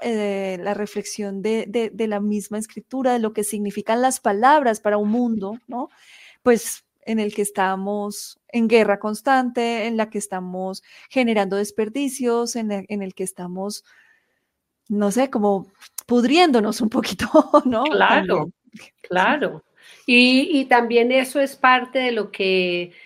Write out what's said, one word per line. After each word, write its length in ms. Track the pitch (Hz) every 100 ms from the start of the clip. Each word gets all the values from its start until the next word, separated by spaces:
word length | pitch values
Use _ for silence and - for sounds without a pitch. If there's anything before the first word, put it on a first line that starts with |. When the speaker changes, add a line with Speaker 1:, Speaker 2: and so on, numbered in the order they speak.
Speaker 1:
Eh, 560 | 240 220 208 196 190 185
la 100 | 180
reflexión 680 | 202 208 208 202 - 202 196
de, 240 | 208 220 208
de, 220 | 233 220
de 180 | 196 220
la 120 | 208
misma 380 | 208 208 202 208
escritura, 540 | 220 - - 262 262
de 60 | 247
lo 160 | 220
que 100 | 220
significan 560 | 208 214 202 202 - 233
las 200 | 254 254
palabras 600 | 226 202 247 302 247 214
para 160 | 208 208
un 140 | 208
mundo, 480 | 233 240 220 190 233 -
¿no? 240 | 233 311 _ - - - _
Pues 420 | 247 233 - - _ _
en 140 | - 220
el 140 | 208
que 80 | 214
estamos 1000 | 202 202 190 190 196 208 202 202 - - _
en 200 | 240 226
guerra 300 | 240 202 202
constante, 880 | 214 214 285 262 247 247 233 233 226
en 100 | 220
la 100 | 214
que 100 | 208
estamos 640 | - 185 185 185 190 190 - - -
generando 460 | 262 240 214 190 196
desperdicios, 1000 | 208 - 214 277 285 262 247 233 240 240
en 160 | 214
el, 140 | 202 190
en 140 | 208
el 120 | 190
que 100 | -
estamos 600 | 190 - 180 185 196 208 - _ _ _ _ _ _ _ _ _ -
no 220 | 208 202
sé, 200 | 214 269
como 380 | 254 202 196 - _ - - -
pudriéndonos 720 | 240 247 311 359 240 208 214
un 80 | 220
poquito, 360 | 240 220 190 233
<laughs> 380 | 311 - 294
¿no? 240 | 254 226 285
Speaker 2:
Claro, 160 | 202 196
Speaker 1:
También. 460 | 262 185 180 160 - _ - - _
Speaker 2:
claro. 640 | - 180 202 285 185 156 - _ - - -
Y, 420 | 240 247 262 320 285
y 40 | 262
también 460 | 240 233 233 240
eso 280 | 262 254 294
es 160 | 277 -
parte 420 | 254 254 240 262
de 140 | 254
lo 180 | 226 196
que, 600 | - 190 185 180 175 175 -